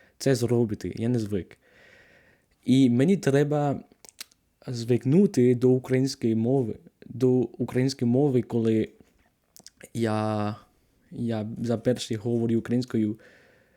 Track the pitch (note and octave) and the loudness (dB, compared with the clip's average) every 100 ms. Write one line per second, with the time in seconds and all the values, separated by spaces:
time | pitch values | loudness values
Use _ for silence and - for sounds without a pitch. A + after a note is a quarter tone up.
0 | _ _ C#3 B2+ A#2 A#2+ A#2 G#2 F#2 - | _ _ 0 0 2 0 0 -4 -8 -6
1 | A2+ B2 G#2 G2+ - - _ _ _ - | -2 -2 -2 -4 -6 -16 _ _ _ -20
2 | _ _ _ _ _ _ - C3 C3 A#2+ | _ _ _ _ _ _ 2 4 4 4
3 | D3 F#3+ C#3+ C#3 C#3+ D3 D3 C3+ - _ | 2 2 2 2 2 0 -2 -4 -8 _
4 | - _ - _ _ _ - A#2+ A#2 A#2+ | -20 _ -20 _ _ _ -12 -8 -2 0
5 | B2+ D#3+ G3+ G3+ B2 B2 B2 B2+ B2+ B2+ | 2 4 4 4 4 4 4 2 0 -2
6 | C3+ - A#2 A2+ A2+ C3+ A2+ G2+ - _ | -2 -2 -2 0 0 0 -2 -8 -16 _
7 | - A#2 B2+ B2+ A#2 - A#2+ B2 C3 C3 | -18 -2 2 2 0 -4 -4 -2 -2 -2
8 | A#2+ B2 D3 B2+ - A#2+ A2+ A2 - - | 0 2 2 0 -2 -2 0 0 -2 -8
9 | _ _ _ _ _ - - _ - A#2 | _ _ _ _ _ -20 -20 _ -12 -4
10 | A2+ G#2+ A2 G#2+ G#2 G#2+ - _ _ _ | -2 -2 -2 -2 -4 -6 -16 _ _ _
11 | _ C#3 A#2 A2+ G#2+ A#2 A#2 A2+ B2+ A#2 | _ -8 -6 -4 -6 -8 -4 -2 -2 -4
12 | - A2 A#2+ A#2 A2+ A2+ - A#2+ B2 A#2 | -4 -6 -4 -2 0 -2 0 -4 -2 -2
13 | G#2+ - - - _ _ _ | -2 -4 -14 -20 _ _ _